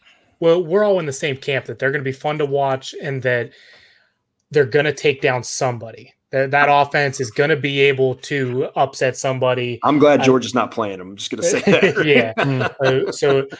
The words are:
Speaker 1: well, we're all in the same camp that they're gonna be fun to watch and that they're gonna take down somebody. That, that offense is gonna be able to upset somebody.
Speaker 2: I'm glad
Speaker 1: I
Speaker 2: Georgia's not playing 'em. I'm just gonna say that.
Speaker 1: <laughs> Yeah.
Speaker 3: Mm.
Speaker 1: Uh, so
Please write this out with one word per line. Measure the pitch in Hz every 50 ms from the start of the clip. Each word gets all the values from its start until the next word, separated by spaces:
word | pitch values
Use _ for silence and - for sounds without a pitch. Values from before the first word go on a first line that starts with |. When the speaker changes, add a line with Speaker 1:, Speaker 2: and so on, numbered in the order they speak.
| _ _ _ _ _ _ _ -
Speaker 1:
well, | 170 165 165 180
we're | 180 151 175 208 214
all | 208 196 185
in | 165
the | 147
same | 135 - - 151 135 131
camp | - - 139 127 -
that | - 120 -
they're | 131 135
gonna | 139 151 131
be | 135
fun | 131 131 - 151 151 151
to | 151
watch | 139 139 139 139 135 135 131 - - - 392
and | 240 151 135 131
that | 120 127 123 120 117 - - _ _ - - - _ _ _ _ _ _ _ _ _ _ _ _ _ _
they're | 143 151 135
gonna | 113 113 147 135 143
take | 135 - - 151 131 -
down | - 143 127 123
somebody. | 117 - - - 143 127 120 113 110 113 107 - 107 - _ _ _ _
That, | - 135 135 135
that | 135 143 143 143
offense | 143 143 143 139 - 151 143 139 135 -
is | 131 113
gonna | - - 143 151 160
be | 143 127 143 139 139
able | 139 139 135 131 131 131 123
to | - - - 147 139 131 123 120 131 151 - -
upset | 170 143 131 - - 143 127 123
somebody. | - - 135 131 127 127 127 127 127 123 120 120 110
Speaker 2:
I'm | - 123 147 147
glad | 143 147 143 131
Speaker 1:
I | 131
Speaker 2:
Georgia's | 131 131 127 113 110 113
not | 123 107 -
playing | - 117 110 101 98 92
'em. | 90 95
I'm | 101
just | 101 - -
gonna | - -
say | 170 170 202 123
that. | - 202 190 - - 180 139 - 160
Speaker 1:
<laughs> |
Yeah. | 151 143 - - 110 110 226
Speaker 3:
Mm. | 185 139 135 127 131 139 - - 139 131 131 135 131 160
Speaker 1:
Uh, |
so | 151 - 156 143 139 135 135 139 -